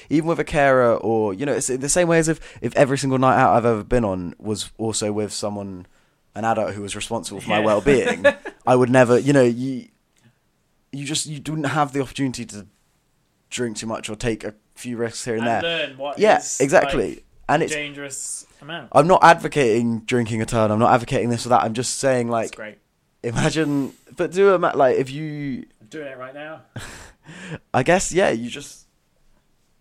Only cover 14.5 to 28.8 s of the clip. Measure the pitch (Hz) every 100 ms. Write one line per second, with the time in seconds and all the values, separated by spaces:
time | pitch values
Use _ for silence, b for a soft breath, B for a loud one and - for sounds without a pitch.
14.5 | - _ - 123 117 117 - 127 113 117
15.5 | 110 170 165 143 131 143 139 208 165 -
16.5 | - 139 139 139 135 92 - _ _ -
17.5 | 147 160 151 147 143 139 135 - - -
18.5 | _ 147 165 139 - 160 185 165 165 156
19.5 | 147 123 110 117 113 - 123 110 113 110
20.5 | 120 110 107 120 123 120 127 113 117 120
21.5 | 123 113 113 120 - 135 127 117 117 101
22.5 | - 107 104 _ _ _ _ 120 117 151
23.5 | 151 151 143 131 - _ - 160 175 196
24.5 | 180 175 - - 110 131 139 156 147 143
25.5 | 123 - _ 110 156 143 127 127 143 156
26.5 | 156 _ - - - - _ - 175 185
27.5 | 160 - 123 127 180 - 165 208 117 120
28.5 | 143 - -